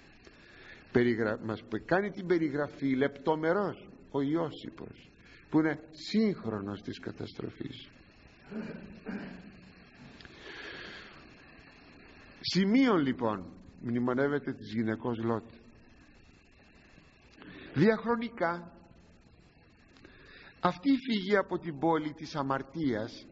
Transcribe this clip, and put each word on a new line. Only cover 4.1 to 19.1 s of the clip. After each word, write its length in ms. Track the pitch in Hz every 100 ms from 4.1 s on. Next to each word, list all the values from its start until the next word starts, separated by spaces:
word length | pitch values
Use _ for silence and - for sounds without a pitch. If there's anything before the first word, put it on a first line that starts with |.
ο 100 | 139
Ιώσυπος, 880 | 139 160 160 - - - - - - - - - -
που 80 | 156
είναι 220 | 156 147 -
σύγχρονος 920 | - - 208 220 175 113 107 98 101
της 160 | - -
καταστροφής. 920 | - - - - - - - - - - - - - - - 214 - - - - - - - - - - - - - - - - - - - - - - - - - - - - - - - - - - - - - -
Σημείων 580 | - 170 196 240 269 190
λοιπόν 460 | 135 123 117 104 87 - - -
μνημονεύεται 720 | - 120 123 127 143 143 139
της 200 | 127 107
γυναικός 460 | 107 110 110 123 117
Λότ. 260 | 113 113 - - - - - - - - - - - - - - - - - - - - - - -
Διαχρονικά 1000 | - 190 220 220 233 233 - 170 175 175 - - - -